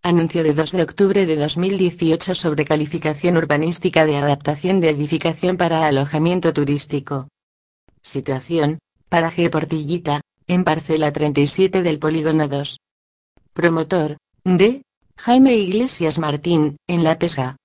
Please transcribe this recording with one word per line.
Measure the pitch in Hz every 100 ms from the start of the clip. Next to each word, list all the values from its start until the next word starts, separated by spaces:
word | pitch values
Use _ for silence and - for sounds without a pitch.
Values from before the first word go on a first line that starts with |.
Anuncio | 180 170 165 175
de | 156
dos | 147 156
de | 185
octubre | 160 - 196 196 180
de | 156
dos | 151 165
mil | 185 196
dieciocho | 175 170 160 165 190 180
sobre | 175 151 143
calificación | 151 147 165 156 147 175 175
urbanística | 156 147 160 170 185 170 156
de | 143
adaptación | 143 143 - 147 180 190
de | 165
edificación | 147 147 165 170 160 180 185
para | 170 160 156
alojamiento | 135 143 156 165 180 170
turístico. | 156 143 143 - 147 139 139 135 _ _ _ _ _ _ _
Situación, | - 139 123 131 - 165 147 156 _ _ _
paraje | 170 165 165 170
Portillita, | 165 151 160 147 170 175 147 - _ -
en | 180
parcela | 175 156 151 156 151
treinta | 147 151 143
y | 143
siete | - 190 190
del | 175 151
polígono | 156 160 156 156 147
dos. | 143 143 - _ _ _ _ _ _ _
Promotor, | - 170 165 156 185 151 147 _ _ 185
D. | 180 202 269 _ _ _ -
Jaime | - 254 269 233
Iglesias | 190 208 254 - 165 151
Martín, | 151 147 175 170 151 147 -
en | 175
La | 160 165
Pesca. | 170 - 127 135